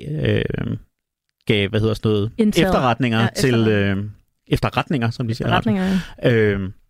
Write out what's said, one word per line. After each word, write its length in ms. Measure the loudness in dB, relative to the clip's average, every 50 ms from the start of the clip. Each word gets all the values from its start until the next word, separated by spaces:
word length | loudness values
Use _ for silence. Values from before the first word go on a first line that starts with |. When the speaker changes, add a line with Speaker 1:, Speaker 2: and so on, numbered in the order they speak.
| -4 -6
Speaker 1:
øh, 340 | -6 -2 0 0 2 2 0 -2 -4 -4 -4 -4 -6 -6 -8 _ _ _ _ _ _ _ _ _ _ _ _
gav, 220 | 0 0 0 0 0
hvad 120 | 0 0
hedder 140 | 0 0 0
sådan 160 | 0 0 0
noget, 200 | 0 0 -2 -2 0 0
Speaker 2:
Intel. 260 | 0 2 4 4 4
Speaker 1:
efterretninger 560 | 4 2 2 2 0 0 0 0 0 2 2
Speaker 2:
Ja, 80 | 0 0 0
Speaker 1:
til, 120 | 0 0 2 2
Speaker 2:
efterretninger. 420 | 2 2 2 2 2 2 0 -2
Speaker 1:
øh, 80 | -2 -4 -8 -12 -18 _ _ _ _ _ -2
efterretninger, 640 | 0 0 0 -2 -2 -4 -2 -2 -2 -2 -2 -2
som 180 | -2 -4 -4 -4
de 60 | -4
siger. 120 | -4 -2 -2
Speaker 2:
Efterretninger, 500 | -2 0 0 0 0 0 0 0 -2 -2 -4 -6 -8 -2
ja. 100 | 0 2
Speaker 1:
Øhm, 400 | 2 4 2 2 0 -2 -4 -8 -10 -14 _ _